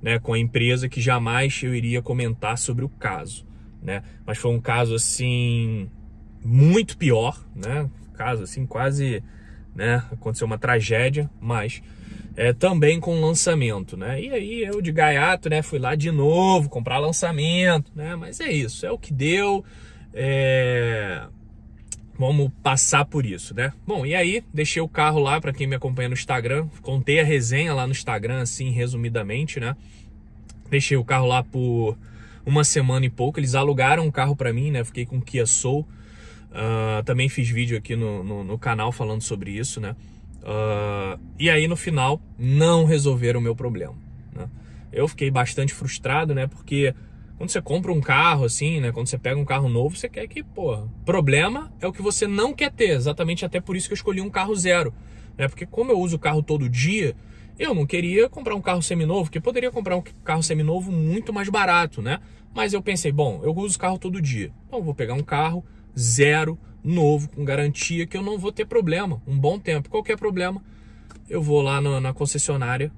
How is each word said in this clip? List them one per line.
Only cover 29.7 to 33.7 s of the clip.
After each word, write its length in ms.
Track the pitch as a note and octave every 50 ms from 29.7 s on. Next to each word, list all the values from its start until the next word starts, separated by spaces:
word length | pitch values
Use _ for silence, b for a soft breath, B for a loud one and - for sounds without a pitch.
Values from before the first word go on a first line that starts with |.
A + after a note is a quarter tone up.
| C#3 B B B B B B B B - - - - - - - - - - -
Deixei 280 | C#3+ C#3 C#3 - C#3+
o 80 | C3+ A#2+
carro 240 | A#2+ C#3 C3 C3 B2
lá 160 | B2 B2+ B2
por 520 | - - C3 B2 B2 A#2+ A#2 A2+ G#2+ G#2+ - B B B B B B B B B
uma 200 | - C#3 D3 D3
semana 420 | C#3+ - D#3 C3+ B2+ B2+ C3 C3
e 40 | C3
pouco, 280 | A#2+ - B2 C#3 D#3 -
eles 160 | C#3+ C3 B2
alugaram 500 | C3+ C#3 D3